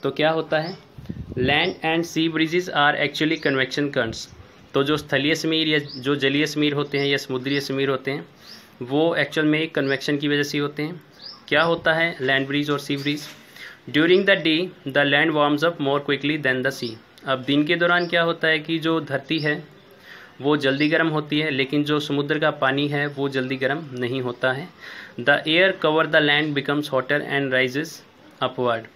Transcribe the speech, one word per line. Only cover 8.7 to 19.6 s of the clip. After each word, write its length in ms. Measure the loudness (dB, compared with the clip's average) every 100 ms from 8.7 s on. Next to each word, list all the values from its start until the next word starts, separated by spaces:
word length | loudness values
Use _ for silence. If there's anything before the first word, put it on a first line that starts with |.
| -14
वो 340 | -4 2 2 2
actual 320 | -2 0 2
में 200 | 2 0
कन्वेक्शन 500 | -2 -2 -2 -2 -2
की 100 | 0
वजह 160 | 0
से 140 | 0 -2
होते 260 | -4 -4
हैं। 180 | -8 -8 -18 -20 -20 -20 0
क्या 160 | 2
होता 300 | 4 2 2
है 240 | 2 0 -2
Land 260 | 0 0 2
breeze 220 | -2 0
और 100 | -2
सी 180 | -2 -4
breeze? 240 | -2 -4 -6 -18 -20 -20 -20 -18 -2
During 360 | 2 6 4 4
the 100 | 2
day, 320 | 2 0 -2 -6 -2
the 160 | 0 4
land 260 | 4 4
warms 300 | 4 2 4
up 180 | 0 0 0
more 120 | 0 0
quickly 320 | -2 0 0
than 220 | 0 0
the 80 | -2
sea। 200 | -4 -8 -10 -20 -16 -4
अब 180 | -4
दिन 220 | 2 2 2
के 100 | 2
दौरान 320 | 4 2 2
क्या 160 | 2
होता 240 | 2 0 2
है 120 | 0
कि 200 | 0 -2
जो 200 | 0 0
धरती 400 | 0 -4 -2 -2
है, 240 | 0 -2